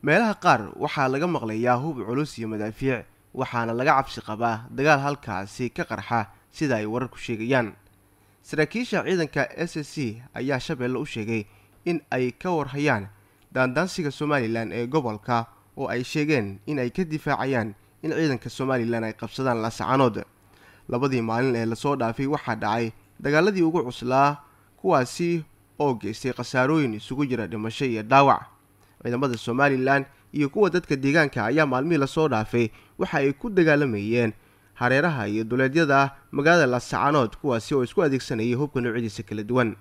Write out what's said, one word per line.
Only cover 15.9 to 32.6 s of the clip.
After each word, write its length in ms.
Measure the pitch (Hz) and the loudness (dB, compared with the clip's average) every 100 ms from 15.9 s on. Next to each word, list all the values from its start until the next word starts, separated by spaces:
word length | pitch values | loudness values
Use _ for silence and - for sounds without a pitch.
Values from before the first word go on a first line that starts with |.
| 120 127 | -4 -4
sheegeen 540 | 156 151 147 101 98 - | -2 2 2 0 -8 -6
in 80 | 147 | -4
ay 160 | 123 | -2
ka 80 | 151 | -2
difaacayaan 720 | 175 156 151 139 131 131 107 101 _ _ 156 | -4 -4 -2 -2 0 0 -2 -8 _ _ -4
in 60 | |
ciidanka 360 | 151 160 123 120 | 0 0 -2 -6
Somaliland 560 | - 135 131 117 117 110 | -6 -2 0 0 -2 -4
ay 40 | 107 | -8
qabsadaan 400 | 113 - 135 117 | -12 -4 -2 0
Laascaanood. 640 | 113 - 87 135 131 98 - _ _ _ - - - | -2 -4 0 4 4 2 -10 _ _ _ -20 -20 -6
Labadii 300 | 123 139 127 | -2 0 0
maalin 340 | 113 113 131 117 | 0 0 0 0
ee 100 | 113 | -2
la 100 | 113 | -2
soo 200 | 143 139 | -2 0
dhaafay 320 | 113 117 135 | -2 -2 -2
waxaa 280 | 147 - 110 | -2 -4 -4
dhacay 360 | 110 113 113 - _ _ | -2 0 -2 -6 _ _
dagaaladii 400 | 139 151 190 190 | 2 4 4 2
ugu 200 | 160 170 123 | 2 2 -2
cuslaa, 560 | - 120 131 143 143 - _ _ _ | -6 0 4 4 2 -12 _ _ _
kuwaasi 640 | 190 156 123 - 170 170 151 _ _ _ | 2 2 2 -2 -2 -2 -6 _ _ _
oo 140 | 147 117 | 0 0
geystay 380 | 101 110 131 | -4 -6 -6
khasaarooyin 600 | 123 123 131 131 160 139 107 | -6 -2 2 4 4 2 -2
isugu 260 | - 131 143 | -8 -4 -2
jira 220 | 123 98 | -2 -4
dhimasho 380 | 107 110 - 139 | -4 -6 -4 -2
iyo 180 | 110 | -2
dhaawac. 380 | 110 135 139 117 - _ _ _ _ _ | 4 6 8 4 0 _ _ _ _ _
Ciidamada 340 | 120 120 139 117 | -4 -2 -2 -2
Somaliland 680 | - 120 143 131 131 139 135 _ _ | -4 2 2 4 2 2 0 _ _
iyo 160 | 156 143 | -2 0
kuwa 200 | 208 202 | 4 4
dadka 260 | 180 - 139 | 4 0 0
deegaanka 500 | 135 156 147 123 107 | 2 4 2 2 2
ayaa 200 | 147 147 | 2 2
maalmihii 320 | 127 147 165 | 2 2 2
la 60 | 135 | 2
soo 200 | - 156 | 2 2
dhaafay 420 | 117 107 120 | 0 0 0